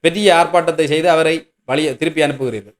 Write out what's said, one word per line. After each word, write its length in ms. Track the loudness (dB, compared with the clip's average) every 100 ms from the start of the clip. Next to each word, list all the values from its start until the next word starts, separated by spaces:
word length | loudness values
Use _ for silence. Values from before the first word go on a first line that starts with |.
பெரிய 260 | 0 2 2
ஆர்ப்பாட்டத்தை 520 | 4 2 0 0 -2 -2
செய்து 220 | 0 2
அவரை 240 | 2 2 -2 -8 _ -6
வழிய 220 | -4 -2 -4
திருப்பி 240 | -4 -2
அனுப்புகிறீர்கள். 540 | -2 -2 -6 -6 -12 _